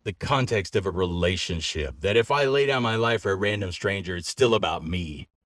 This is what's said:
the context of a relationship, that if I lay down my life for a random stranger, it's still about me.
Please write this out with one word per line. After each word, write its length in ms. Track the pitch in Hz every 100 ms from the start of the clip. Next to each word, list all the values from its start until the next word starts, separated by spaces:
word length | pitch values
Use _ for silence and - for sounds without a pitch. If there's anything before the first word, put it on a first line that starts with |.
the 80 | 110
context 640 | 95 - 139 123 110 95 107
of 100 | 95
a 60 |
relationship, 1080 | 87 92 87 87 92 - 87 - 82 69 -
that 160 | 95 110
if 120 | 113
I 140 | 143
lay 220 | 139 139 139
down 180 | 135
my 140 | 117 113
life 240 | 113 113
for 100 | 104
a 40 | 95
random 360 | 101 107 90
stranger, 460 | 85 104 98 90 87
it's 100 | 85
still 260 | - 123
about 320 | 110 90 85 82
me. 440 | 90 82 71 - _